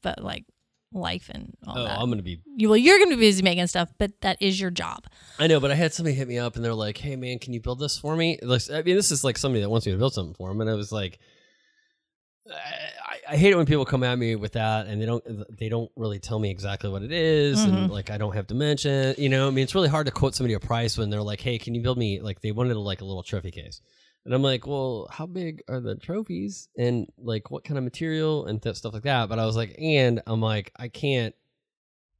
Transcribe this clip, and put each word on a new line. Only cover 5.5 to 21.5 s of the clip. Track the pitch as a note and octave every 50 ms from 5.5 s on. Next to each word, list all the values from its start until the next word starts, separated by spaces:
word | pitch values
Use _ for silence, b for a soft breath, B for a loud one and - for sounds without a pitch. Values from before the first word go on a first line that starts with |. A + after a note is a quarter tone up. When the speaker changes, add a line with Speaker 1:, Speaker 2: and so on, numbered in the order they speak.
| D#3+ C#3+
Speaker 2:
but | C3 C#3
I | C#3
had | D#3 E3+ D#3+
somebody | - - E3 D#3 C3
hit | C3+ C3+
me | B2 A#2+ A#2+
up | A#2+ A#2+ -
and | A#2 A#2
they're | A#2 A2+
like, | A2 G#2+ G#2 G#2 -
"Hey, | - C#3+ C3+
man, | B2+ B2 B2 B2 A#2
can | - C3
you | A#2+ A#2
build | G#2+ B2 B2 B2+
this | B2 A#2 - -
for | - D3 D#3+
me?" | E3 E3 E3 D#3 -
Like, | - B2 B2+ A#2 - -
I | C#3+ D#3+
mean, | D#3+ F3 F#3
this | G3+ G3 -
is, | D#3+ C3+
like, | - C3 A2+ -
somebody | - C3+ B2+ A2
that | G2+ G2+
wants | A2+ A2+ -
me | G#2
to | F#2 F#2+
build | B2+ C3+ -
something | G#2 F2+ D#2 F2+
for | - F#2 F#2
'em, | G2 G#2+
and | A2 A2
I | A2
was | G#2 G2+ -
like, | A2 G#2+ G2 F2+ - - _ _ _ _ _ _ _ _ _ _ _ _ _ _ _ _ _ _ _ _ _ _ _ _ _ -
I, | -
I, | - - D3 - - D#3 - - - - - - - - C#3+ D3
I |
hate | D3 F3 G3+
it | G3
when | E3+ D#3
people | C3+ D3+ D3 C3
come | - C#3 B2+
at | B2+ B2 B2 B2
me | A#2+ A2+ A2+
with | G#2 G#2+ G#2
that | - A2+ A2 A2 A2 A2 G2+
and | G2+ G#2 G#2+
they | A2
don't, | A2+ A#2+ A2+ - A#2 A2 G2+ G#2+ - A2 G#2+
they | A2+ A2
don't | A#2 A#2 A2+ - -
really | A#2 A2 G#2+ G#2 F#2+
tell | - - A#2 A2
me | G#2+ G2
exactly | F#2 F#2 F#2+ G2+ G2 - - G2+
what | G2 G2
it | G#2 C3
is, | D#3+ F3 D#3+ D#3+ D#3 D3+ C#3+ C#3+ C#3 G#3+
Speaker 1:
Mm-hmm. | A3 G3+ F#3+
Speaker 2:
and, | F#3+ F#3+ F#3
like, | G2+ G2+ - -
I | G#2
don't | G#2 G#2 G#2 F#2+
have | G#2+ G2
dimension, | - A2+ B2+ D3 D3 D3 C3+ - C#3+ C#3 C3+ C3 C3 C3+ -
you | C#3+ C3+
know? | C3+ C3+ C3+ C#3
I |
mean, | C3+ C3 C3+
it's | - -
really | F#3+ F3 C#3
hard | D3 D#3 D3+
to | C3
quote | - - C#3 C3+ -
somebody | - B2+ A#2+ G#2+
a | F#2+
price | - - A#2 A#2 A#2 A2 -
when | A2+ A2 G2+
they're | G#2+ G#2+
like, | G#2 G#2 G#2 -
"Hey, | - C3